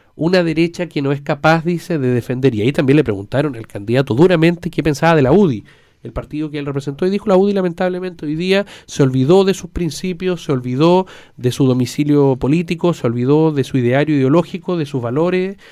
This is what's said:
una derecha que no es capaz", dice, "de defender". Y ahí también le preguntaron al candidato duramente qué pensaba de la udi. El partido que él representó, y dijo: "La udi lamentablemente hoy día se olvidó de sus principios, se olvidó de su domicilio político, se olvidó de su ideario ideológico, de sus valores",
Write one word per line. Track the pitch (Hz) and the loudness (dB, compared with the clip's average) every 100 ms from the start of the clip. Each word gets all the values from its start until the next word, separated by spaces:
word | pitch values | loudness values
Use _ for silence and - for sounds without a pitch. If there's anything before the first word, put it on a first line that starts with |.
| _ - | _ -6
una | 156 185 | 0 2
derecha | 170 156 170 170 175 | 2 0 0 -2 -6
que | 156 | -4
no | 139 | -2
es | 143 | -4
capaz", | 143 147 156 165 | -4 0 2 2
dice, | 160 175 - 165 | 0 -4 -4 -2
"de | 127 | 0
defender". | 123 - 127 135 | -2 -2 0 0
Y | 113 | 2
ahí | 110 | 0
también | 143 139 147 | 0 2 4
le | |
preguntaron | 131 98 101 127 147 120 | 2 -2 -4 -2 -2 -6
al | 110 | -12
candidato | 110 101 123 139 | -14 -2 0 0
duramente | 113 175 175 165 170 175 | 4 4 6 2 2 -4
qué | - | -4
pensaba | 156 143 165 165 | -2 0 2 4
de | |
la | 127 | 4
udi. | 170 196 113 - _ _ _ - | 4 4 0 -8 _ _ _ -12
El | |
partido | 127 - 147 156 | -12 -10 -8 -8
que | 147 | -8
él | 143 | -6
representó, | 139 139 139 185 | -6 -6 -4 -2
y | |
dijo: | 202 208 | -2 0
"La | 185 | 2
udi | 202 | 2
lamentablemente | 196 185 170 185 180 185 170 156 | 0 -2 -2 -4 -4 -10 -10 -8
hoy | 156 | -4
día | 180 190 202 - - | 0 0 -2 -10 -18
se | - | 0
olvidó | 139 131 131 185 | 0 2 4 4
de | 196 | 4
sus | 190 175 | 0 -6
principios, | - 175 139 185 175 185 175 | -6 -6 -6 -8 -6 -4 -6
se | - | -4
olvidó | 135 123 127 165 180 185 - - - | -4 -4 0 2 2 0 -10 -20 -6
de | 127 | -4
su | - 135 | 0 2
domicilio | 127 123 - 147 147 139 131 | 2 -2 -2 0 2 2 2
político, | 131 160 170 170 180 | 0 0 -2 -2 -2
se | 165 123 | -2 -4
olvidó | 120 123 147 160 | -4 0 2 2
de | 147 | 0
su | 131 139 | -2 0
ideario | 120 131 151 147 | 0 0 0 0
ideológico, | 131 156 170 185 - 180 | 2 2 0 -8 -6 -6
de | 143 | -4
sus | 135 | -6
valores", | 117 127 170 185 185 202 - | -4 -2 -2 -2 -4 -8 -18